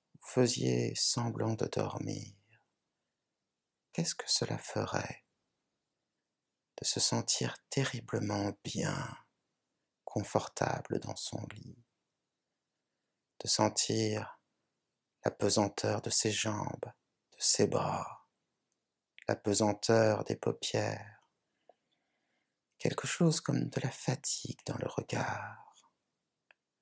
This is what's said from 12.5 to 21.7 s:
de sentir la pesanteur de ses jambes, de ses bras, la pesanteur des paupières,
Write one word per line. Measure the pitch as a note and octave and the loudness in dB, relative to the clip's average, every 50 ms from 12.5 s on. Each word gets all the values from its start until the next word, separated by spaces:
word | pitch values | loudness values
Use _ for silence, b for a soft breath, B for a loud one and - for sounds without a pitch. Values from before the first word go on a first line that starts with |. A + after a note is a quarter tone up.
| _ _ _ _ _ _ _ _ _ _ _ _ _ _ _ _ _ - | _ _ _ _ _ _ _ _ _ _ _ _ _ _ _ _ _ -6
de | - G#2+ | -2 2
sentir | - - G#2+ G#2 - - - - A2 A2 A2 G#2+ G#2+ G#2+ G#2 - - - _ _ _ _ _ _ _ _ _ _ _ _ _ _ _ _ - | 4 4 4 4 4 2 2 2 2 2 2 2 0 -2 -4 -8 -12 -16 _ _ _ _ _ _ _ _ _ _ _ _ _ _ _ _ -2
la | - | -2
pesanteur | - - - G2+ - A2 G#2 G2 - - - G#2+ G#2 G#2 | 0 2 2 4 4 4 4 2 0 -2 0 0 0 0
de | - A2+ | 0 0
ses | - - - A2 | 2 2 4 2
jambes, | G2+ - - A2 G#2 G#2 G2 - - - - - - _ _ _ _ _ _ _ | 2 0 0 -2 -2 -2 -4 -6 -6 -8 -8 -10 -12 _ _ _ _ _ _ _
de | _ - | _ 0
ses | - - - - A2 | 2 4 6 6 4
bras, | - - - - - - - - - - - _ _ _ _ _ _ _ _ _ _ _ _ _ _ _ _ _ _ _ - - | 4 4 2 0 0 -2 -2 -4 -8 -12 -16 _ _ _ _ _ _ _ _ _ _ _ _ _ _ _ _ _ _ _ -6 -4
la | - G#2+ | -2 -2
pesanteur | - - G#2+ G2+ - A2 G#2 G#2 - - - A2+ A2+ A2+ A2 G#2 G#2 G#2+ | -2 0 0 2 4 4 2 2 0 2 4 6 6 6 6 4 2 0
des | - G#2+ | -4 -4
paupières, | - - - - - - - - G#2+ G#2 G#2+ G#2 G2+ G#2 G#2+ A2 - _ _ _ _ _ _ _ _ _ - | -2 -2 -2 -2 -2 -2 -2 0 0 0 -2 -4 -6 -10 -14 -20 -20 _ _ _ _ _ _ _ _ _ -20